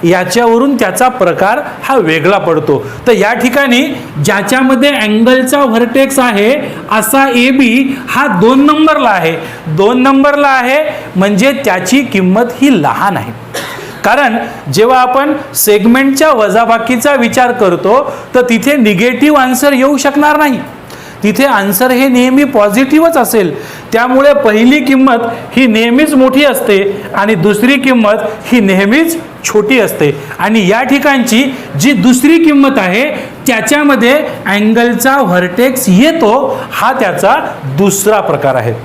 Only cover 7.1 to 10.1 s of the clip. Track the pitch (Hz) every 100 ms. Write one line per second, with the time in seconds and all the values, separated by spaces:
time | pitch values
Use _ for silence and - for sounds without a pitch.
7.1 | 269 269 240 247 269 247 233 277 - -
8.1 | - 285 180 220 269 294 302 311 294 247
9.1 | 190 165 165 - - 165 156 196 247 262